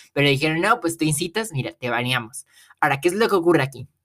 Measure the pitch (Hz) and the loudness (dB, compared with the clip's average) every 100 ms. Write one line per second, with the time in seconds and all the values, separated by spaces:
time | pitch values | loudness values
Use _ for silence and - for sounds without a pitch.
0 | - 147 143 135 156 160 196 240 170 - | -8 0 2 2 0 0 2 2 0 -2
1 | 156 147 175 214 220 143 117 - 123 120 | -2 -2 -4 -4 -6 -6 -6 -6 -4 -2
2 | 123 127 113 - - _ _ - 151 139 | 0 -2 -4 -16 -20 _ _ -2 0 2
3 | 170 190 220 190 165 160 135 113 117 _ | 0 2 2 2 4 2 2 -6 -18 _